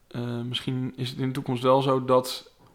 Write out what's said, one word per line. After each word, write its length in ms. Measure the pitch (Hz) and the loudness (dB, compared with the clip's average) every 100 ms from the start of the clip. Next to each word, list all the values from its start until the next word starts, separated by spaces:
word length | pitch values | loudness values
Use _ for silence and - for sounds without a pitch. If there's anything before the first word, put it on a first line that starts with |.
| _ | _
eh, 120 | 127 120 120 | -8 -6 -6
misschien 520 | 120 120 - 127 127 - | -6 -6 -4 -4 -4 -4
is 140 | 127 | -6
het 80 | 135 | -4
in 80 | 131 | -4
de 60 | |
toekomst 280 | 131 135 123 | -4 -4 0
wel 200 | 127 135 | 4 4
zo 220 | 135 131 | 4 0
dat 460 | 127 127 127 - - _ _ | 4 2 2 -8 -14 _ _